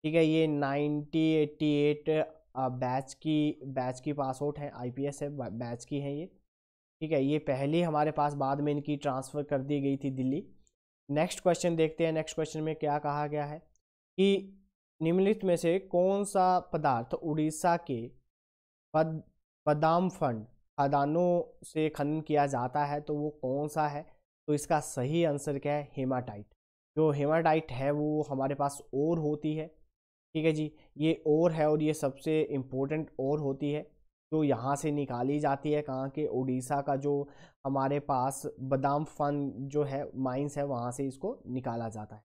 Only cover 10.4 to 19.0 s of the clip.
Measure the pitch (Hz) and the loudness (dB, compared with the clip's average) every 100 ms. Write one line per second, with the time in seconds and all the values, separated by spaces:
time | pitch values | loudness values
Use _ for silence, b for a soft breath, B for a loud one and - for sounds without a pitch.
10.4 | - - _ _ _ _ - 143 175 - | -6 -20 _ _ _ _ -4 0 0 2
11.4 | 185 165 175 165 160 160 165 160 156 - | 2 2 2 2 0 2 0 0 -4 -4
12.4 | 156 156 156 151 151 147 147 147 147 147 | -4 -4 -4 -2 -2 0 -2 -2 -2 -2
13.4 | 147 151 _ _ _ _ _ - 196 196 | -4 -8 _ _ _ _ _ 2 2 2
14.4 | 196 - _ _ _ _ 160 180 196 214 | -2 -20 _ _ _ _ 0 4 2 2
15.4 | 190 170 165 185 190 180 185 196 202 196 | 2 2 2 0 0 2 2 2 0 2
16.4 | 185 180 - 170 151 120 123 - 165 156 | 4 4 0 -2 2 0 -2 -6 -2 0
17.4 | 156 156 180 170 - 123 117 - _ _ | 0 0 0 0 0 -6 -6 -14 _ _
18.4 | _ _ _ _ _ 156 | _ _ _ _ _ 0